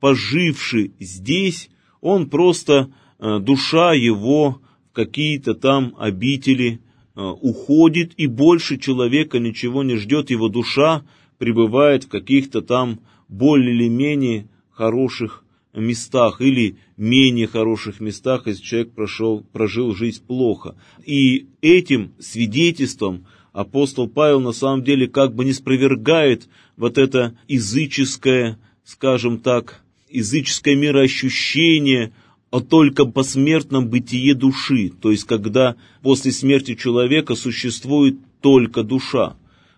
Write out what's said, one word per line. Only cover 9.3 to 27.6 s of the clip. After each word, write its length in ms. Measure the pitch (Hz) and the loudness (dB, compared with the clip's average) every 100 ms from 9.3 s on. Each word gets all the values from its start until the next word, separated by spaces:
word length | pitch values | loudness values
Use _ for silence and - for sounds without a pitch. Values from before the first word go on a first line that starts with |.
| 123 | -2
ничего 440 | 117 113 120 135 | -4 -4 -6 -4
не 140 | 135 113 | -2 -4
ждет, 340 | 104 151 143 | -2 -2 0
его 180 | 117 110 | -2 -2
душа 560 | 117 113 135 156 156 - _ _ _ | -2 -2 0 2 0 -6 _ _ _
пребывает 680 | 120 113 110 127 147 135 | -2 0 2 4 4 2
в 40 | 135 | -2
каких-то 520 | 101 90 139 135 110 | -10 0 0 0 -6
там 400 | 82 123 123 107 _ _ _ | -2 -2 -2 -6 _ _ _
более 460 | 98 139 147 123 | 0 4 4 2
или 140 | 120 117 | 0 0
менее 600 | 120 147 147 127 107 107 _ _ | 0 -2 -2 -2 -4 -8 _ _
хороших 720 | - 113 123 127 - 110 - _ _ _ | -6 -2 0 -2 -4 -10 -10 _ _ _
местах 680 | 110 113 117 - 131 113 - | -6 -4 -6 -4 0 0 2
или 360 | 135 123 104 - _ - | 0 2 0 -4 _ -8
менее 500 | 110 131 131 120 110 | 0 2 4 2 -2
хороших 540 | 117 113 107 107 101 | -2 -2 -2 -8 -10
местах, 460 | 107 98 131 127 113 | -12 -6 -4 -4 -4
если 160 | 95 | -10
человек 300 | - 117 117 | -6 -6 -6
прошел, 520 | - 104 - 113 107 - | -8 -10 -4 -4 -4 -8
прожил 420 | 110 107 110 120 | -4 -4 -2 -4
жизнь 280 | 98 117 117 - | -4 -6 -6 -8
плохо. 480 | 127 120 95 - - _ _ | -2 -2 -2 -8 -18 _ _
И 420 | - 139 131 135 - _ | -4 2 2 2 -4 _
этим 520 | 156 180 175 127 90 - | 4 4 4 -2 -2 -14
свидетельством 1080 | - 113 113 123 170 160 123 - 101 90 90 _ _ | -12 -4 -2 0 0 0 -4 -4 -6 -6 -14 _ _
апостол 560 | 98 95 135 139 131 117 | -10 -4 -2 -2 -2 -4
Павел 320 | 143 151 139 | 2 2 2
на 120 | 123 | 0
самом 300 | 113 135 135 | -2 -2 -2
деле 240 | 127 139 123 | 0 0 0
как 280 | 139 135 | 2 0
бы 100 | 113 | 0
не 80 | 135 | -2
спровергает 960 | 135 131 131 135 131 120 165 143 117 - _ _ - | -2 -2 2 2 2 2 2 2 0 -4 _ _ -6
вот 220 | 120 135 | -2 2
это 400 | 135 131 120 120 - | 2 2 -2 -6 -6
языческое, 1120 | 131 | -4